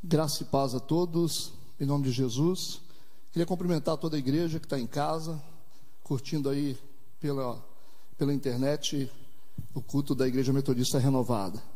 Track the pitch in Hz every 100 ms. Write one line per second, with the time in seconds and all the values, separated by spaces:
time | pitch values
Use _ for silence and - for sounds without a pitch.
0 | 175 160 156 - - 139 139 123 117 160
1 | 175 165 170 - - - - - 139 143
2 | 135 120 131 117 160 185 - - - -
3 | - - - - 170 180 180 165 143 160
4 | 165 156 131 147 170 156 - 139 117 147
5 | 151 160 156 160 143 - - - - -
6 | - 139 - 156 139 139 143 127 - -
7 | - - 151 139 127 113 - - - -
8 | - - 143 143 139 123 135 147 - 147
9 | 131 - - - - - - - 139 139
10 | 143 131 131 127 127 135 135 123 127 143
11 | 131 135 110 117 95 - -